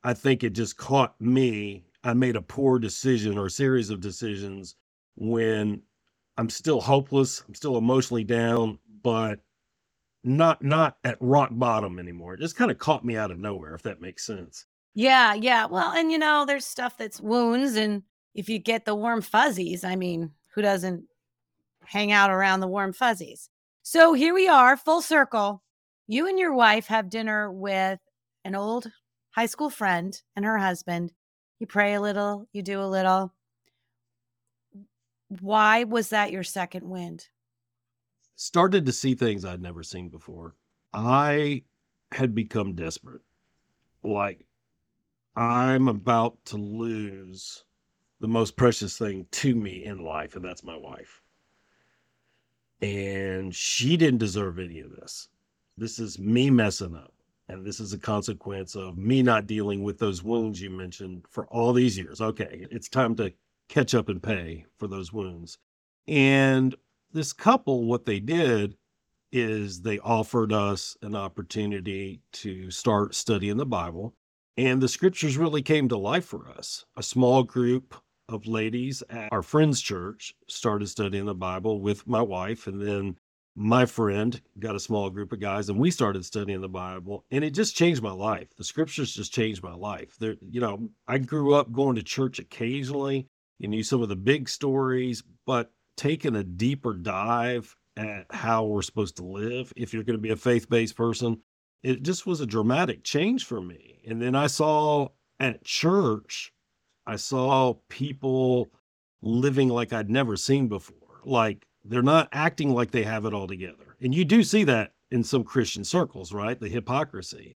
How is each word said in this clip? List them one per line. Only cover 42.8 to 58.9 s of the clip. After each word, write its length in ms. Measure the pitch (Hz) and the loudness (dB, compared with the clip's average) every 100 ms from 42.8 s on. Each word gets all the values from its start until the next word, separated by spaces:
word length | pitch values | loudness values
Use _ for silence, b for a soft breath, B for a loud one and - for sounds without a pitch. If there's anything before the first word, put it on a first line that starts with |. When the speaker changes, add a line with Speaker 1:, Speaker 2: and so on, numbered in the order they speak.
| 80 - - - _ _ _ _ _ _ _ _ | -8 -10 -16 -20 _ _ _ _ _ _ _ _
Speaker 1:
Like, 420 | 104 101 101 90 _ _ _ _ _ _ _ _ _ 117 | -6 -2 -2 -6 _ _ _ _ _ _ _ _ _ 0
I'm 520 | 117 120 131 131 131 | 2 4 4 4 4
about 500 | 104 120 117 117 _ - | 2 2 2 2 _ -12
to 120 | 104 | -10
lose 1080 | 101 110 117 110 104 95 92 95 - - _ _ _ _ _ _ | -8 -6 -6 -6 -8 -12 -18 -18 -18 -18 _ _ _ _ _ _
the 60 | 110 | 0
most 280 | 113 107 - | 0 0 4
precious 420 | 123 - 101 - | 4 4 -6 -6
thing 280 | 107 95 92 | -6 -6 -10
to 240 | - 139 117 | -2 0 0
me 280 | 101 92 | -2 -10
in 140 | 104 95 | -12 -10
life, 380 | 82 78 78 90 | -8 -8 -8 -12
and 100 | 90 | -14
that's 180 | 85 | -14
my 140 | - 120 | -16 -16
wife. 460 | 104 - - _ _ _ _ _ _ _ _ _ _ _ _ _ _ _ _ _ | -16 -18 -20 _ _ _ _ _ _ _ _ _ _ _ _ _ _ _ _ _
And 760 | 101 101 98 98 98 95 95 87 | -6 -4 -6 -6 -4 -6 -8 -6
she 420 | - - 127 165 | -4 0 2 4
didn't 220 | 160 120 | 4 4
deserve 400 | 107 95 98 87 | 0 -2 -4 -6
any 200 | 90 82 | -12 -14
of 120 | - | -18
this. 380 | - - - - _ _ _ _ - | -20 -16 -16 -18 _ _ _ _ -12
This 220 | 113 - | -10 -8
is 200 | 110 98 | -10 -6
me 300 | 101 120 139 | 2 4 6
messing 460 | 123 104 - 92 80 | 6 4 0 -8 -10
up. 180 | - _ _ _ - | -18 _ _ _ -18
And 180 | 95 98 | -12 -12
this 140 | 95 | -10
is 140 | 104 | -10
a 60 | 98 | -8
consequence 760 | - 104 101 98 - 98 95 101 | -4 -2 -4 -8 -8 -10 -10 -10
of 220 | 92 | -10